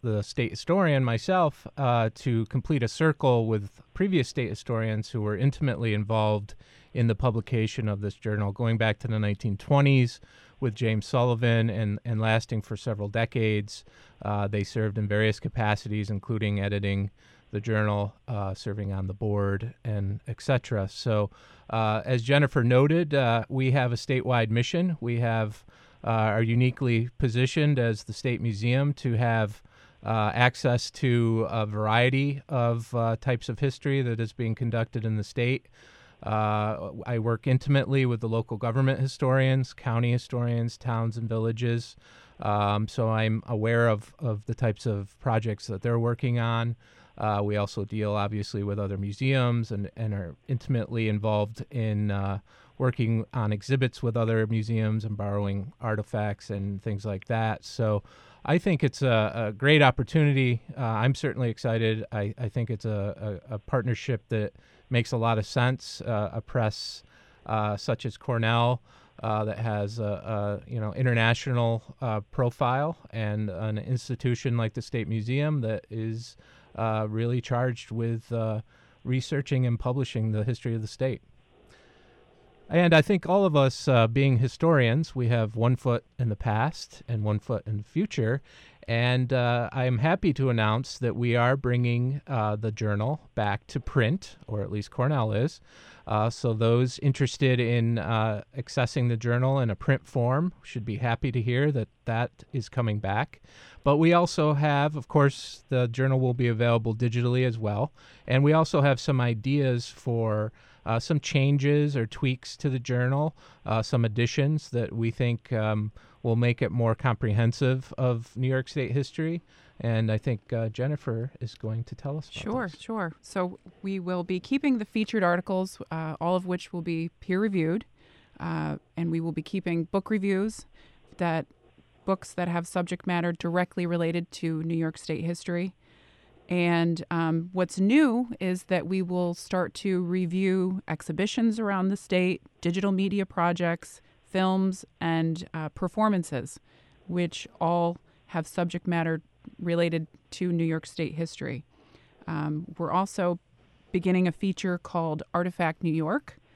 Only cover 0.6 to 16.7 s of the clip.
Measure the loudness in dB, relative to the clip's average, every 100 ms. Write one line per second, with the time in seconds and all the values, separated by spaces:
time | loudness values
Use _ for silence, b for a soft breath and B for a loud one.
0.6 | -2 2 4 2 2 0 0 2 2 0
1.6 | -10 -4 0 2 2 -2 -2 0 0 -2
2.6 | 0 0 0 2 2 4 4 4 2 0
3.6 | -4 -12 -12 -2 2 2 0 -2 -4 -6
4.6 | -4 -2 -2 -2 -4 -4 -2 0 0 2
5.6 | -2 0 0 0 0 2 2 0 -2 -12
6.6 | b b b 0 2 2 0 0 0 0
7.6 | 0 -2 -4 -2 -4 -6 -4 -2 -2 0
8.6 | 0 2 2 0 -2 -2 0 -2 -2 -4
9.6 | 2 4 6 6 4 0 B B B -6
10.6 | -6 -2 0 0 0 0 2 2 2 4
11.6 | 2 0 -2 -2 -4 0 2 2 0 -4
12.6 | -6 -6 -6 -4 -4 -2 -2 0 2 0
13.6 | -2 -10 -20 B B B -4 -2 -2 -2
14.6 | -2 -2 -2 0 0 2 2 0 -4 -2
15.6 | 0 0 -2 -4 -4 -4 -4 -2 0 0
16.6 | -2